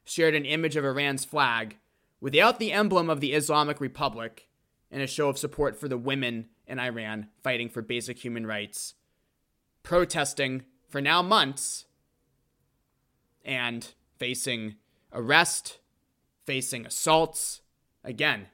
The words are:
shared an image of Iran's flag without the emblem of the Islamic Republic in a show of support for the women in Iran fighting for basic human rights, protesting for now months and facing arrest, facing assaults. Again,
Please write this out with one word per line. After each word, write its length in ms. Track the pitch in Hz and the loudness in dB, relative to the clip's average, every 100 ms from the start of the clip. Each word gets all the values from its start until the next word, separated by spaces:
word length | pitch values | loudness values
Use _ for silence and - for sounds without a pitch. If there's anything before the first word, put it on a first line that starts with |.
shared 320 | - - 160 151 | -8 2 4 4
an 100 | 143 | 0
image 300 | 160 160 151 | -2 0 0
of 80 | |
Iran's 400 | 139 135 143 131 | 0 0 0 -2
flag 540 | - 151 127 113 110 - _ _ _ _ | -2 2 2 2 -4 -12 _ _ _ _
without 400 | 135 151 220 233 | 4 6 6 4
the 140 | 214 | 0
emblem 360 | 202 208 180 165 | 2 4 4 2
of 120 | 143 | 0
the 100 | 139 | 2
Islamic 480 | 151 151 151 147 143 | 0 2 2 2 -2
Republic 720 | 135 - 139 113 113 - _ _ _ _ _ | -6 -2 -4 -4 -12 -12 _ _ _ _ _
in 100 | 139 | -6
a 80 | 131 | -4
show 220 | - 143 | 0 0
of 80 | 135 | 0
support 420 | 151 - 143 - | -6 -2 -2 -2
for 80 | 143 | -4
the 100 | 123 | -4
women 500 | 131 139 123 113 113 _ - | -2 -2 -2 -4 -10 _ -10
in 120 | 131 | -6
Iran 480 | 123 117 107 107 107 _ | -4 -4 -6 -8 -10 _
fighting 280 | 131 120 117 | -4 -2 -4
for 120 | 127 | -8
basic 380 | 113 120 120 120 | -4 -4 -4 -8
human 260 | 123 117 110 | -6 -6 -4
rights, 500 | 104 104 - - _ _ _ _ _ _ _ _ _ | -6 -6 -10 -12 _ _ _ _ _ _ _ _ _
protesting 800 | - 175 170 165 139 - 131 131 - _ _ | 2 2 4 0 -2 0 -2 -2 -10 _ _
for 100 | 143 | -2
now 220 | 143 170 | 2 4
months 640 | 180 214 139 135 - - - _ _ _ _ _ _ _ _ _ _ _ _ _ _ _ - | 6 4 4 -2 -6 -8 -14 _ _ _ _ _ _ _ _ _ _ _ _ _ _ _ -6
and 480 | 131 120 117 - _ _ - | -4 -2 -4 -10 _ _ -8
facing 580 | 127 127 131 117 107 107 _ _ _ | -4 -4 -4 -4 -6 -10 _ _ _
arrest, 640 | - 117 156 170 - - - _ _ _ _ _ _ - | -8 4 6 6 0 -8 -18 _ _ _ _ _ _ -4
facing 400 | 135 - 123 113 | -4 -4 -8 -8
assaults. 760 | - 160 160 160 - - - _ _ _ _ | -4 4 4 4 -2 -6 -8 _ _ _ _
Again, 440 | - 113 147 107 92 | -12 -2 0 0 -6